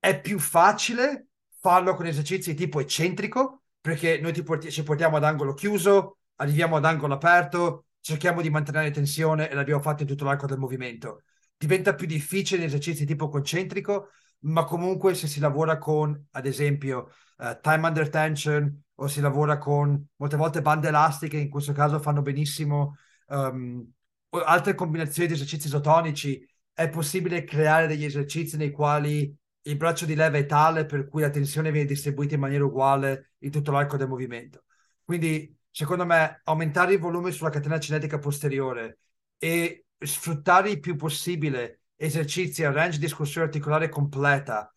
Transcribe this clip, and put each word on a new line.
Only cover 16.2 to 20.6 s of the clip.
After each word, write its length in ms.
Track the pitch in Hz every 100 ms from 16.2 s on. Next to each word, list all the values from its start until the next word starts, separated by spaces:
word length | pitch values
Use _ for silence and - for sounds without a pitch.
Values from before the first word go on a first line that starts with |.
| -
ad 140 | 127 131
esempio, 640 | 131 147 143 139 127 - _ _ _
eh, 180 | 120 117
time 280 | 156 156 165
under 220 | 156 147
tension, 720 | 156 156 147 151 147 147 143 _ -
o 120 | 139
si 140 | 147
lavora 360 | 143 143 151 147
con 480 | 147 143 147 143 143 _
molte 180 | 143 147
volte 260 | 160 160